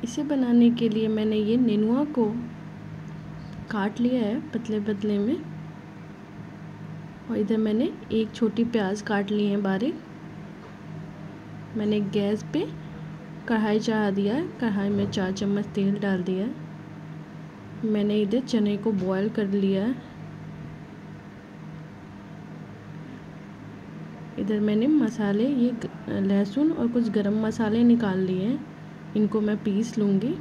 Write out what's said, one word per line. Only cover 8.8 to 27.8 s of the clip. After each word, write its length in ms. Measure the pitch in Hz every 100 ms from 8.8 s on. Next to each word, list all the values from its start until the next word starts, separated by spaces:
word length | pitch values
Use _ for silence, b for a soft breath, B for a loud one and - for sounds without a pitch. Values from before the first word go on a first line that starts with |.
| 190 208
काट 300 | 202 202 202
ली 160 | 208 208
है 140 | 202
बारीक। 400 | 196 190 247 370 - - - - - - - - - - - - - - - - - 220
मैंने 240 | 208 208
गैस 440 | 196 208 202 214 -
पे 140 | 302 427 - - - - - - - -
कढ़ाई 320 | 220 214 214
चढ़ा 300 | 214 214 208
दिया 240 | 196 202 254
है, 120 | 359 -
कढ़ाई 300 | 233 202 202
में 200 | 202 202
चार 200 | - 185
चम्मच 320 | 190 202 202 202
तेल 340 | - 196 202
डाल 240 | 202 185
दिया 220 | 180 185 214
है। 160 | - - - - - - - - - - - - - 220
मैंने 320 | 208 202 214
इधर 180 | 208 226
चने 360 | 254 233 208 208
को 140 | 226
boil 360 | 202 180 190 208
कर 180 | 233 202
लिया 360 | 202 196 190
है। 120 | 208 262 - - - - - - - - - - - - - - - - - - - - - - - - - - 52 50 - 50 - 50 - - - - - - - - - - - -
इधर 200 | 202 214
मैंने 280 | 214 208 247
मसाले, 600 | 311 226 208 208 202 254
ये 220 | 277 240
ग-, 360 | 233 196 - -
लहसुन 600 | 202 196 196 202 269 311
और 160 | 330 233
कुछ 220 | 240 233
गरम 320 | 208 202 214
मसाले 400 | 220 214 220 220